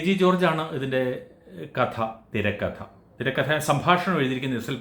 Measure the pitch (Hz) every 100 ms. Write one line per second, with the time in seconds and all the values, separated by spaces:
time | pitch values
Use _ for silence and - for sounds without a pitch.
0 | 165 190 180 180 175 160 160 156 135 131
1 | 127 127 - - - 180 151 131 120 -
2 | 113 - - 107 101 101 92 - - -
3 | - - 139 131 131 151 143 139 160 175
4 | 190 170 131 127 135 123 - 127